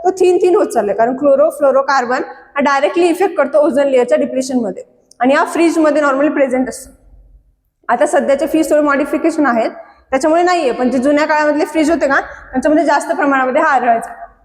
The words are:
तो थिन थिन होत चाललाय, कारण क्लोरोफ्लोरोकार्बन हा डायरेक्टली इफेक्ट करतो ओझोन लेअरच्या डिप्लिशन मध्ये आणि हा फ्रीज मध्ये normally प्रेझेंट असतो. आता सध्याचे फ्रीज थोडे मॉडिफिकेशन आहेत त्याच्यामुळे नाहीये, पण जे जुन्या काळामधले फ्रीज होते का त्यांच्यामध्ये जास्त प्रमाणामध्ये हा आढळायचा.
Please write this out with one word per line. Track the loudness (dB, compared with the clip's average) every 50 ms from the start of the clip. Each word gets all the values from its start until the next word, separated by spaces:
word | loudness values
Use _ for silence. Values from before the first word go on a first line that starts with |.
| -2
तो | -4
थिन | -2 0 0 2 2
थिन | 2 2 2 2
होत | 2 0
चाललाय, | 0 -2 -2 -2 -2 0
कारण | 0 0 0 0
क्लोरोफ्लोरोकार्बन | 0 2 2 4 4 2 0 0 0 0 2 2 2 0 2 0 0 0 -2 -4 -4 -4 -8 -12 -20 -20 -8 _
हा | -2
डायरेक्टली | 0 0 0 0 0 0 0 2 2 2
इफेक्ट | 2 0 -2 -2 0
करतो | -2 -2 0 2 2
ओझोन | 2 2 2 0 0
लेअरच्या | 2 2 2 2 2 0 0
डिप्लिशन | 0 -2 -4 -6 -6 -4 -4 -4
मध्ये | -4 -4 -8 -10 -16 _ _ _ _ _ _ _
आणि | 0 2 2
हा | 2 0
फ्रीज | -2 0 0 0 2 2 2
मध्ये | 2 2 2 2
normally | 0 0 0 0 0 0
प्रेझेंट | 2 0 0 0 0 -2 -2 -4
असतो. | -6 -14 -18 -20 -20 _ _ -20 -20 -20 -20 _ -20 -20 _ _ _ _ _ _ _ _ _ -4
आता | 0 0 0
सध्याचे | 0 0 0 2 0 0 0 -2
फ्रीज | -2 0 -2 0 2
थोडे | 2 2
मॉडिफिकेशन | 2 2 0 0 -2 -2 -4 -2 -2 -2 0 0 0
आहेत | 0 0 0 -2 -4 -6 -10 -20 -20 -20 _ _ _
त्याच्यामुळे | -4 0 0 2 2 2
नाहीये, | 2 2 0 0 0 -2
पण | -2 0 -2 -2
जे | 0 0
जुन्या | 0 2 2 2 0
काळामधले | 0 0 0 0 0 0 0 -2
फ्रीज | -2 0 0 0 2
होते | 0 0 0
का | 0 0 -2
त्यांच्यामध्ये | -2 -6 -16 -20 -20 -8 -6 -2 0 2 2 2 2
जास्त | 2 0 0 0 -2
प्रमाणामध्ये | -2 -2 0 0 0 0 0 0 0 0
हा | 0 2
आढळायचा. | 0 0 2 2 0 0 -2 -10 -16 -18 -20 -20 _ _